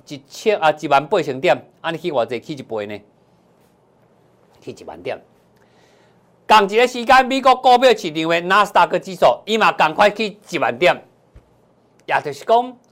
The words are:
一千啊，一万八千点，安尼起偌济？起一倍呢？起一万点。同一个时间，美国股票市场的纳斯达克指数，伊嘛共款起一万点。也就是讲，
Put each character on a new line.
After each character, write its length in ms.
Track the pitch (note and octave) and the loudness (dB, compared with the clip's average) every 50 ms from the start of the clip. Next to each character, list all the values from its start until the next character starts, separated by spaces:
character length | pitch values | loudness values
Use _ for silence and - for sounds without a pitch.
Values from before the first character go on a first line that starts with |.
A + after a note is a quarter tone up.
| _ | _
一 140 | - D3 C3+ - | -18 -18 -18 -18
千 320 | _ - - - A3 G#3 E3 | _ -16 -6 -2 -2 0 0
啊， 120 | D#3+ D#3 D3+ D#3 | 0 0 0 -2
一 80 | E3 | -2
万 160 | D3+ C#3 C#3 D3 | 0 0 0 0
八 120 | D3+ A3 F#3+ | 0 -2 -2
千 220 | D3 D3+ B2+ C3 | -2 -4 -6 -2
点， 180 | D3 F3 D3 B2+ - _ _ _ | 0 0 0 -2 -4 _ _ _
安 100 | - E3 | -10 -10
尼 60 | E3 | -8
起 140 | D#3 E3 F3 | -8 -8 -6
偌 120 | D3 B2 A#2 | -4 -4 -4
济？ 120 | A2+ B2 A2+ | -4 -6 -8
起 140 | - - D#3 | -10 -12 -14
一 80 | B2+ | -14
倍 240 | A#2 - - G#2+ G#2 | -12 -10 -8 -8 -8
呢？ 140 | G#2 G#2 G2+ - _ _ _ _ _ _ _ _ _ _ _ _ _ _ _ _ _ _ _ _ _ _ _ _ _ _ _ _ _ _ _ | -10 -12 -14 -18 _ _ _ _ _ _ _ _ _ _ _ _ _ _ _ _ _ _ _ _ _ _ _ _ _ _ _ _ _ _ _
起 140 | _ - A#2 - | _ -18 -18 -16
一 40 | - | -18
万 180 | D#2 D2+ E2 | -18 -18 -12
点。 180 | F2 B2+ A2 - _ _ _ _ _ _ _ _ _ _ _ _ _ _ _ _ _ _ _ _ _ _ _ _ _ | -10 -10 -10 -10 _ _ _ _ _ _ _ _ _ _ _ _ _ _ _ _ _ _ _ _ _ _ _ _ _
同 220 | - G#3+ G#3+ G3+ F#3+ | 2 4 4 4 2
一 80 | G#3 | 2
个 100 | A3 B3+ | 0 0
时 160 | B3 - A#3+ A#3 | 0 0 -2 0
间， 220 | A#3 B3+ C4 C4 | 4 4 4 4
美 160 | A#3+ C4+ C4+ | 2 0 0
国 140 | C4 C4 B3+ | 2 2 2
股 200 | B3+ B3+ C4 B3 A#3+ | 4 4 4 4 6
票 100 | C4+ B3+ | 4 4
市 240 | A3 - - E3 D3+ | 2 2 -2 -6 -6
场 160 | D#3+ D#3+ D#3+ | -4 -2 -2
的 120 | E3+ E3+ | -2 -2
纳 220 | E3+ F3+ F#3+ G#3 G3+ | 0 2 2 2 2
斯 80 | F#3 | 2
达 140 | - G3 F3 | 2 2 2
克 140 | E3 F#3 F3+ | 2 0 -4
指 160 | - F#3+ F#3 | -6 -8 -2
数， 100 | - F3+ C#3 A#2+ - - | 2 2 2 2 0 -4
伊 120 | G3 A3 | -4 -2
嘛 140 | A3 G3+ E3+ | 0 2 2
共 240 | G#3 - F3 D#3 D#3 | 2 2 0 0 2
款 200 | G3+ G#3 G#3 G#3 | 2 2 2 2
起 240 | G#3 A3 G3+ F3+ - _ - | -2 -6 -8 -8 -12 _ -10
一 80 | F3 C#3+ | -6 -4
万 180 | C3 A#2 A#2+ | -2 -4 -2
点。 180 | A#2+ F3 E3+ D3 - - _ _ _ _ _ _ - _ _ _ _ _ _ _ _ _ _ _ _ _ | 0 0 0 0 0 -6 _ _ _ _ _ _ -20 _ _ _ _ _ _ _ _ _ _ _ _ _
也 160 | - D3 C3+ C#3 | -4 -4 -4 -4
就 80 | D3+ | -6
是 140 | C3+ - - | -10 -8 -2
讲， 320 | - A3+ A#3+ B3 B3+ B3+ _ _ _ | 0 0 0 0 -2 -10 _ _ _